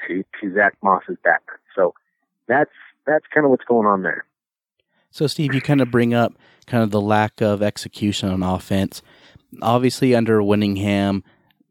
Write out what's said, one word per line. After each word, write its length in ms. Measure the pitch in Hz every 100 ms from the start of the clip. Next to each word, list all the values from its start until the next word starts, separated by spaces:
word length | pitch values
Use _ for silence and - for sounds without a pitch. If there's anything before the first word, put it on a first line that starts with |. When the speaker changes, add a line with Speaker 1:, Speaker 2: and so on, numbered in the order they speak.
| -
Speaker 1:
to, 180 | 92 - -
to 140 | 101
Zach 220 | 95 101 -
Moss's 340 | 98 92 - 87
Batman. 340 | 87 80 - - _
So 200 | - 87 - _ _ _ _ -
that's, 240 | 131 151 - - _ -
that's 200 | 151 -
kinda 160 | 151 143
what's 160 | 127
going 220 | - 120 107
on 160 | 98
there. 220 | 87 - - _ _ _ _ _ _ _ _
Speaker 2:
So, 160 | - 151
Steve, 280 | - 143
you 60 | 131
kinda 260 | - 143 123
bring 280 | 120 120
up 200 | 120 117 - _ _ -
kind 180 | 120
of 60 | 110
the 100 | 104
lack 400 | 101 107 107 -
of 220 | 107 101
execution 640 | 104 - 107 - 104 98 98
on 140 | 92
offense. 600 | 92 92 - 98 95 - - _ _ - _ -
Obviously, 540 | 113 123 127 - 131
under 280 | 120 113 110
Whittingham, 800 | 101 104 104 98 104 101 98 98 - _ _ _ _